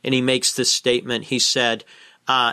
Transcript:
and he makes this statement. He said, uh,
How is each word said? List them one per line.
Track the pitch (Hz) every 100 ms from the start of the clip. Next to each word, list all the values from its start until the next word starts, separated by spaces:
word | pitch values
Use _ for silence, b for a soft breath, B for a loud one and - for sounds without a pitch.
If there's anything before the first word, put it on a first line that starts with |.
and | 127
he | 131
makes | 127 127 -
this | - 120
statement. | - 131 123 123 113
He | - 127
said, | - 131 117 113 B B B B -
uh, | 131 120